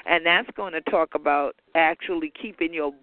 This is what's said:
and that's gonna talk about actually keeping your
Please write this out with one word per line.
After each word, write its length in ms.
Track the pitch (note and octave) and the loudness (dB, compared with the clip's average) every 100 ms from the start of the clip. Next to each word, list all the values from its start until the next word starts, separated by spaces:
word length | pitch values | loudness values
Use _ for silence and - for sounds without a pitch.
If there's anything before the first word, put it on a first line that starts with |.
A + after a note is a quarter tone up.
| - | 0
and 200 | E3+ E3+ | 2 4
that's 240 | F3 B3+ - | 2 0 -8
gonna 240 | G3 D#3+ | -8 -6
talk 340 | - F#3 D#3+ D3+ | 0 0 2 0
about 420 | D3 C#3+ C#3+ - _ E3 | 0 0 0 -6 _ 2
actually 560 | D#3+ E3 - E3+ D#3 - | 2 2 -4 -4 -6 -10
keeping 320 | A3+ G3 E3 | -12 -6 -4
your 200 | E3 D3 C#3+ | -2 -4 -4